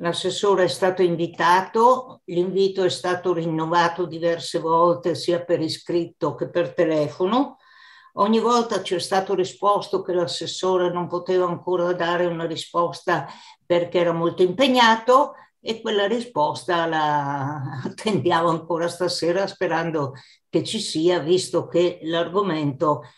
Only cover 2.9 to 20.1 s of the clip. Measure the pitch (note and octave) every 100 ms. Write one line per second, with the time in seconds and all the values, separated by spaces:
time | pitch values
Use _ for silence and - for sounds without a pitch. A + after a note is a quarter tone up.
2.9 | - F3+ F3+ F#3 E3+ E3 D#3+ D#3+ F3 E3+
3.9 | E3+ E3 E3 E3+ E3 - E3 D#3 E3 F3
4.9 | E3+ F3+ D#3 - E3+ F3 E3 D#3 - -
5.9 | E3+ E3+ - D3+ - D#3+ F3 E3+ - D#3+
6.9 | D#3 D3 - F#3 A#3+ C#4+ - _ - -
7.9 | - _ - G3+ A3+ A3 A#3+ A3+ G3+ -
8.9 | F3 - F#3+ F#3+ F#3+ F3+ - G3+ G3+ -
9.9 | F#3+ F#3+ F3+ E3+ - D#3+ - F#3 F#3 F3
10.9 | F3 E3 F3 F3 F#3 F3+ F3 F3+ F3+ F3
11.9 | F3+ E3+ F3 F3 E3 E3 D#3+ - E3+ E3+
12.9 | - - E3 D3+ - - - _ F3 E3+
13.9 | F3+ E3+ E3 E3 E3 F3+ F3+ C#4 B3+ A3+
14.9 | A3+ B3 B3+ C#4+ - - _ A3 A3 A3+
15.9 | G#3 G3 A#3+ A#3 - D3+ D3 - E3+ E3
16.9 | D#3+ D3+ D3 C#3 C#3+ C3+ D3+ C3 D3 F#3+
17.9 | - A3 F#3 D#3+ E3 E3+ D#3+ - E3 E3+
18.9 | E3+ F3+ - E3 F3+ G3 - F3 E3 E3
19.9 | D#3 C3+